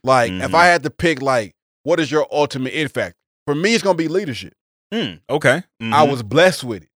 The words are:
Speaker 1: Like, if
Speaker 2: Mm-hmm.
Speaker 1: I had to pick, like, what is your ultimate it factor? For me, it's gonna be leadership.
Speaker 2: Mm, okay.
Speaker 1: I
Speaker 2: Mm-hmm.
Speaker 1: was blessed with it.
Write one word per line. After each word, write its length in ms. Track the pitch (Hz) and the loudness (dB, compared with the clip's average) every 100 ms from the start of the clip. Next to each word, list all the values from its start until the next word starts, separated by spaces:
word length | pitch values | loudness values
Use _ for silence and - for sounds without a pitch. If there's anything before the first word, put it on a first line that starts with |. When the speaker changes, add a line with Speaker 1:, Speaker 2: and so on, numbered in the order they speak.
Speaker 1:
Like, 260 | 127 131 117 | 0 2 2
if 60 | 92 | -2
Speaker 2:
Mm-hmm. 160 | - | 0
Speaker 1:
I 120 | 160 180 | 4 4
had 160 | 170 | 4
to 60 | 131 | -2
pick, 300 | - 170 143 | -2 -2 0
like, 320 | 135 127 101 _ _ _ | 0 -2 -2 _ _ _
what 160 | 143 170 | -2 0
is 120 | 147 | 0
your 140 | 151 143 | 0 0
ultimate 420 | 147 143 135 131 | 0 -2 -2 -6
it 180 | 131 143 | -4 -4
factor? 260 | - 95 - _ _ - | -4 -6 -8 _ _ -6
For 100 | 143 | -2
me, 180 | 190 | 0
it's 80 | 233 | 0
gonna 140 | 196 170 | 0 0
be 80 | 160 | -2
leadership. 460 | 175 190 107 98 _ _ _ - | -4 -4 -8 -12 _ _ _ -10
Speaker 2:
Mm, 280 | 220 147 82 - | -6 -6 -8 -6
okay. 280 | 147 135 147 | 0 2 0
Speaker 1:
I 260 | - - | -2 -10
Speaker 2:
Mm-hmm. 280 | 113 139 151 | 0 2 2
Speaker 1:
was 100 | 135 | 2
blessed 400 | 107 135 185 - | -2 4 4 2
with 220 | 123 101 | -6 -10
it. 40 | - | -12